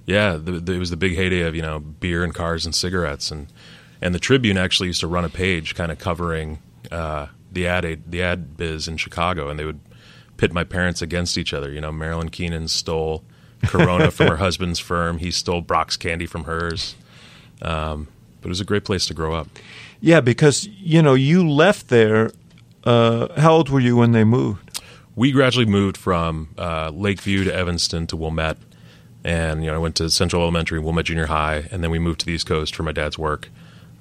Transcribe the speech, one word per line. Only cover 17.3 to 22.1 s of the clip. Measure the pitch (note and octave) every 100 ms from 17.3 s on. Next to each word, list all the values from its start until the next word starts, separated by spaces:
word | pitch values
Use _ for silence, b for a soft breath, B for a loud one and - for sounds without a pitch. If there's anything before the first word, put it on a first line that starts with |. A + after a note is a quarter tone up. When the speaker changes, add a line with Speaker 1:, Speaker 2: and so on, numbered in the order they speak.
| B B -
Speaker 1:
Um, | D#2+ D#2 D#2 D2+ D2 - - -
but | F#2+
it |
was | F2+
a | G2+
great | G#2 -
place | F#2 -
to | D#2
grow | D#2+
up. | E2 D2+ B B B B B
Speaker 2:
Yeah, | D#3+ E3
because, | B2 A#2 D3+ C3+ G#3
you | G3 F3+ D#3
know, | D3+ C3
you | C3+ F3+ E3
left | C#3+ F3+ G3+ -
there. | A#2+ A2